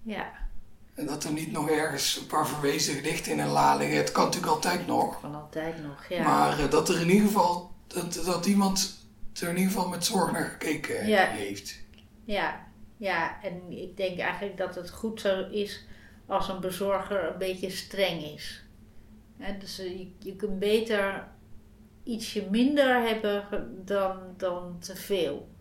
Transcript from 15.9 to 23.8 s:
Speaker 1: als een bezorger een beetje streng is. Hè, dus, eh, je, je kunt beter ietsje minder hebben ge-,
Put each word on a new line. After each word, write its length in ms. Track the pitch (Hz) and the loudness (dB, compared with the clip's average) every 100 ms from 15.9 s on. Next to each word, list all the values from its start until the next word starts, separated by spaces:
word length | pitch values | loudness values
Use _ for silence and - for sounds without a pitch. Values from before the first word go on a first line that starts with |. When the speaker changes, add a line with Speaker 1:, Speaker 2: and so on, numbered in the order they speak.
| - - - | -20 -20 -20
Speaker 1:
als 240 | - 190 190 | -4 -2 0
een 100 | 185 | -2
bezorger 720 | 185 180 196 190 190 202 160 | -6 -2 0 0 0 -2 -2
een 60 | 180 | -2
beetje 320 | 185 185 190 | -4 -2 -6
streng 540 | - - 196 185 165 | -6 -6 0 0 0
is. 400 | 151 151 - - - - - - - - - - | -8 -10 -12 -14 -18 -20 -20 -20 -20 -20 -20 -10
Hè, 200 | 190 196 | -8 -6
dus, 220 | - - | -10 -8
eh, 200 | 185 190 | -8 -8
je, 80 | - - | -12 -12
je 160 | 180 | -12
kunt 240 | 190 208 190 | -6 -4 0
beter 680 | 208 220 226 214 196 190 - - - - - - - - | 4 4 4 2 2 -2 -10 -20 -18 -18 -18 -20 -20 -14
ietsje 440 | - 220 - 208 190 | -8 -6 -4 -4 0
minder 520 | 220 262 294 262 247 233 | 4 6 6 6 6 4
hebben 360 | 220 208 202 | 0 0 -2
ge-, 380 | 202 208 - 190 | -2 -4 -4 -12